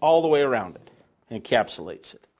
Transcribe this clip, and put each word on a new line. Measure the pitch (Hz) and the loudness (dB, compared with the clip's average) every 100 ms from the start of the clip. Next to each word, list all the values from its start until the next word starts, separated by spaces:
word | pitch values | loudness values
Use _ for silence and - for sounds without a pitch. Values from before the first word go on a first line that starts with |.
all | 151 165 | 2 2
the | 165 | 4
way | 147 | 2
around | 143 120 92 82 | 2 -2 -4 -12
it, | - _ _ _ _ | -20 _ _ _ _
encapsulates | 113 - 120 104 - 85 82 - | -14 -2 0 0 -6 -14 -16 -18
it. | - _ | -20 _